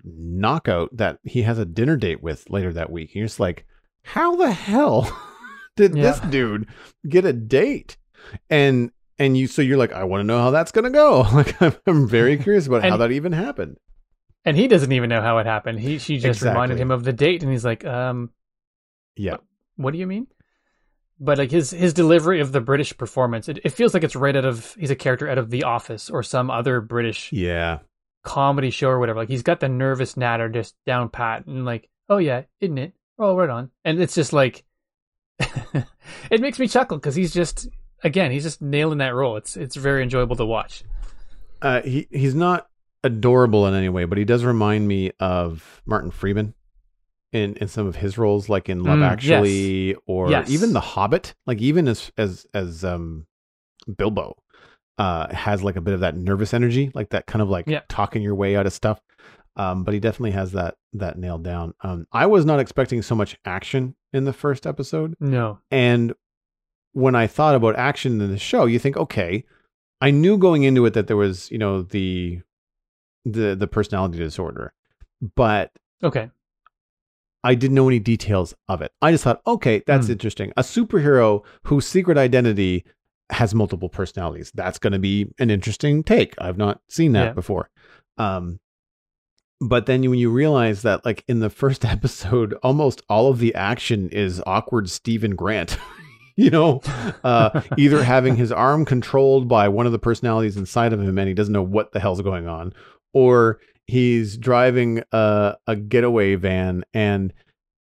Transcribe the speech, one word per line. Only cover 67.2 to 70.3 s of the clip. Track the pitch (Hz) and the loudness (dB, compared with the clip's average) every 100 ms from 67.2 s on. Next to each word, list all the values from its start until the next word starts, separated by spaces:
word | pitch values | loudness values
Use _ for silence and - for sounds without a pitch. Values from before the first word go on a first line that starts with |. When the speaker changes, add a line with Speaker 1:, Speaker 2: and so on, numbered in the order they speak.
| 113 | 2
Speaker 1:
thought | - 156 135 | 2 2 4
about | 113 110 | 2 0
action | 127 139 135 113 | -2 -2 -2 -2
in | 101 | -2
the | 98 | -4
show, | - 247 131 | -2 2 2
you | 117 | 2
think, | 139 139 | 0 -2
"Okay," | 160 - 87 98 - _ _ _ _ _ | -4 -4 -2 -4 -6 _ _ _ _ _
I | 135 | 2
knew | 143 165 | 4 4